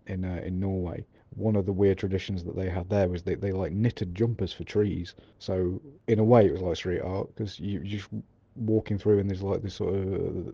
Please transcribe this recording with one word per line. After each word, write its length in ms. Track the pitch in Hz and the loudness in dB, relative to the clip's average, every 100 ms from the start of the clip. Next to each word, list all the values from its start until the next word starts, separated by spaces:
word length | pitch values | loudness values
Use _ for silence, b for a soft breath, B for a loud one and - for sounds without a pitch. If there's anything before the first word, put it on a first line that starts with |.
| - | -10
in, 180 | 95 | -6
uh, 160 | 92 87 | -4 -6
in 160 | - 92 | -4 -4
Norway, 440 | 98 95 87 80 - b _ | -2 -2 -4 -6 -12 b _
one 260 | - 107 104 | -4 0 2
of 100 | 95 | 2
the 60 | |
weird 260 | 95 101 95 | 4 4 4
traditions 460 | 98 92 - 95 | 0 -2 -2 -6
that 100 | 87 | -6
they 160 | - 92 | -4 -2
had 180 | 90 90 | -4 0
there 200 | 104 92 | 2 2
was 160 | 87 | 0
they, 100 | 90 | -2
they, 160 | 85 101 | -2 -2
like, 220 | 95 87 | -2 -2
knitted 420 | 95 120 - 92 | 0 0 0 -6
jumpers 380 | 87 117 113 92 | 0 0 0 -4
for 100 | - | -6
trees. 540 | 85 104 104 90 87 - B _ | -4 0 0 -2 -6 -12 B _
So, 420 | - 92 90 92 143 - - | -4 0 0 -2 -8 -10 0
in 140 | 107 | 4
a 40 | |
way, 220 | 110 120 98 | 8 8 8
it 60 | |
was 100 | 92 | 4
like 140 | 90 82 | -2 -2
street 240 | 92 87 | -2 -2
art, 340 | 67 95 - | -2 -4 -6
'cause 240 | - 107 - | -6 -8 -6
you, 220 | 101 98 | -6 -6
you're 180 | 98 104 | -4 -8
just 100 | - 107 - _ _ - | -8 -10 -12 _ _ -6
walking 420 | 110 110 - 104 | 0 0 0 0
through 220 | 107 101 | 4 4
and 100 | 98 | 4
there's, 120 | 92 | -2
like, 200 | 98 90 | -2 -2
this 120 | 98 | -2
sort 200 | - 92 | -4 -2
of, 80 | 98 | 0
uh, 480 | 95 90 87 92 85 | 0 -2 -2 -4 -8